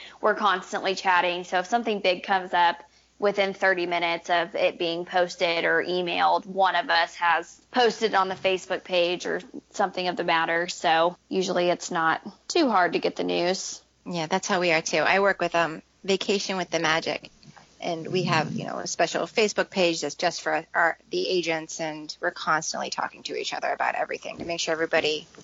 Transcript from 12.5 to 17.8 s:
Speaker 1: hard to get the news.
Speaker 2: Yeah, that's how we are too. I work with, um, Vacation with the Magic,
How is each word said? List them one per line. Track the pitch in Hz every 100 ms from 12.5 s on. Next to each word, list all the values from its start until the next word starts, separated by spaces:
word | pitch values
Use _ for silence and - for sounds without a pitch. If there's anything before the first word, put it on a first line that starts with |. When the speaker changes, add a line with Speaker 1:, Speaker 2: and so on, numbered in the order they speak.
| 349 269
Speaker 1:
hard | 196 175
to | 175
get | 175 180
the |
news. | 180 175 175 185 - - _ _
Speaker 2:
Yeah, | 180 175 156
that's | 190 -
how | 185
we | 180
are | 160
too. | - 160
I | 143 190
work | 196 -
with, | 175
um, | 170 160 160 - _
Vacation | 185 190 - 202 - 190
with | 170
the | 165
Magic, | 160 165 147 - - _ - - - -